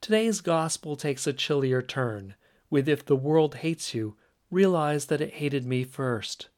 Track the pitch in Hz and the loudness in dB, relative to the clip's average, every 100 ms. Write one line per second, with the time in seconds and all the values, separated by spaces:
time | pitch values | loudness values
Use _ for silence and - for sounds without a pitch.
0 | - 214 226 214 175 165 160 - 151 147 | 0 2 2 0 0 0 0 -4 -6 -4
1 | 151 131 147 135 - 143 135 127 127 135 | -4 -2 -2 -4 0 0 2 0 -2 -2
2 | 120 104 98 - _ _ - 143 139 139 | -2 -4 -10 -18 _ _ 0 2 2 0
3 | - 135 139 160 151 131 160 165 - 117 | 2 2 4 4 4 0 -4 -4 -4 -4
4 | 107 - _ _ - 185 196 175 147 147 | -6 -8 _ _ -4 4 4 4 2 0
5 | - 147 156 - 143 139 123 127 131 - | 0 -2 -2 -4 -2 -2 -2 -2 -2 -4
6 | 131 113 - - - | -2 -2 -4 -12 -16